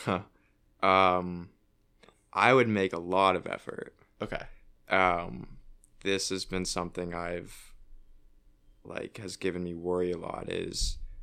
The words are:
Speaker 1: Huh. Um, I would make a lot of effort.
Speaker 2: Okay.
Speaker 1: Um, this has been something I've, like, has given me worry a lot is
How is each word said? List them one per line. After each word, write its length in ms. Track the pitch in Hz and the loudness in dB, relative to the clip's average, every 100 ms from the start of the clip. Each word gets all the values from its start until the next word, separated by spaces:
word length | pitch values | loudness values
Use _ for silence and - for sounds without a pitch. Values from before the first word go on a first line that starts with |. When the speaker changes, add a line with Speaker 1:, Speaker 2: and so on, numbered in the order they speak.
Speaker 1:
Huh. 160 | - 92 - _ _ _ _ _ 95 | -2 -2 -4 _ _ _ _ _ 6
Um, 640 | 95 95 90 90 87 87 _ _ _ _ _ - _ _ | 8 6 4 0 -8 -12 _ _ _ _ _ -20 _ _
I 200 | 98 110 | 4 6
would 160 | 131 117 | 6 6
make 240 | 104 95 | 2 2
a 60 | 85 | 0
lot 360 | 87 92 95 90 | 0 4 6 4
of 100 | - | -2
effort. 480 | - - - - - _ - | -8 -8 -10 -12 -16 _ -12
Speaker 2:
Okay. 220 | 107 - - - - _ - | -8 -8 -10 -18 -20 _ 0
Speaker 1:
Um, 680 | 95 92 85 87 62 - - - - _ - | 4 4 2 -2 -10 -12 -16 -20 -20 _ -6
this 260 | 95 98 - | -2 0 0
has 140 | 95 | -4
been 200 | - 92 | -4 -4
something 500 | 90 92 87 90 87 | -2 -4 -4 -6 -6
I've, 600 | 85 85 87 98 - - - - - - - - _ _ _ _ _ | -6 -6 -6 -8 -16 -20 -20 -20 -20 -20 -20 -20 _ _ _ _ _
like, 340 | - 92 - - | -12 -10 -10 -10
has 180 | 98 - | -12 -6
given 260 | 92 87 | -4 -4
me 100 | 87 | -6
worry 360 | 85 87 90 90 | -4 -2 0 0
a 60 | 85 | -2
lot 320 | 87 - 87 | -6 -8 -6
is 480 | 87 87 85 - - - - | -6 -6 -2 -2 -2 -8 -12